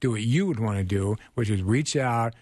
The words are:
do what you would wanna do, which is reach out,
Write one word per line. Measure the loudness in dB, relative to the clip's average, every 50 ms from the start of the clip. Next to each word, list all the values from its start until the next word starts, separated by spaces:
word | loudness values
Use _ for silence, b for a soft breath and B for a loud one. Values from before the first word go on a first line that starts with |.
do | -2 -2 0
what | 0 0
you | 2 2 2 2
would | 0 0 -2
wanna | -2 -2 0 -2 -2
do, | 0 0 0 0 0 -2 B B B B
which | -4 -2 0
is | 0 0 2
reach | 2 2 2 2 0 0
out, | 0 0 2 0 0 0 -2 -4 b